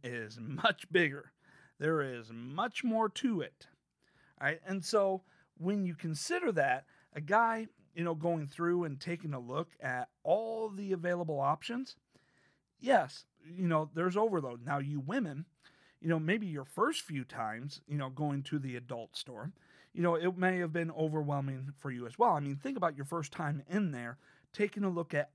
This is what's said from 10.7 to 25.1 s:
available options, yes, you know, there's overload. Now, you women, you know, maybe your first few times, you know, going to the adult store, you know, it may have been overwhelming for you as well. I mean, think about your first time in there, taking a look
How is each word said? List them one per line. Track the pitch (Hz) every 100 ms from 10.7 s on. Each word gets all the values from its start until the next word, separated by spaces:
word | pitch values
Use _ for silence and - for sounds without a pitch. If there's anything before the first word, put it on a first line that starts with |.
| 196 196
available | 185 175 175 165 143
options, | 135 156 - 240 262 - _ _ _ _ _ _ _ _
yes, | 247 233 139 - - _
you | 156 175 175
know, | 160 156
there's | 156 180 190
overload. | 220 180 135 120
Now, | 123 143
you | 139 147
women, | 135 254 185 139 170 _ - _ _ _
you | 160
know, | 165
maybe | 160 220 202
your | 147
first | 135 - 262 311
few | - 143
times, | 127 - 110 110 139 - -
you | 147
know, | 135
going | 131 147 139
to | 139 151
the | 135 123
adult | 123 120 113 -
store, | - 113 143 - _ - -
you | -
know, | 170
it | 165 175 180
may | 185 185
have | 170
been | 170 165
overwhelming | 160 160 156 147 143 135 131 135 143
for | 139
you | 123 120
as | 127
well. | 233
I | 156
mean, | 143 143
think | 269 262
about | 175 143
your |
first | 139 170 143
time | - 151 147 -
in | 214 185
there, | 127 120 127 _ _ _
taking | - 202 202
a | 196
look | 170 165